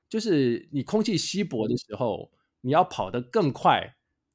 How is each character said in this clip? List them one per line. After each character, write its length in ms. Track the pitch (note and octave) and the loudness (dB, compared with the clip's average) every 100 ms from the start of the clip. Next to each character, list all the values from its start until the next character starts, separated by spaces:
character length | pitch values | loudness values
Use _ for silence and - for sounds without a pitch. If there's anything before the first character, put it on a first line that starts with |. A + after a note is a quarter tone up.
| _ | _
就 100 | A3 | -4
是 480 | A3 D#3 B2 A#2+ - | 0 2 2 0 -4
你 120 | C#3+ | -6
空 180 | B2 G#3+ | -2 0
气 160 | A3 E3+ | 2 0
稀 260 | - F#3 | 0 -2
薄 240 | G3 A#2+ A2 | -2 -2 -2
的 100 | A#2+ | -2
时 180 | - G#2 | -6 -4
候， 360 | A#2+ F#2 - _ _ _ | -4 -4 -8 _ _ _
你 100 | B2+ | 0
要 120 | D#3 | 2
跑 260 | F3+ - F#2+ | 2 -2 -4
得 120 | A#2+ | -4
更 320 | B2 A3 D3+ | -2 0 0
快， 420 | - F3 A2 F2 - _ _ _ | 2 4 4 0 -14 _ _ _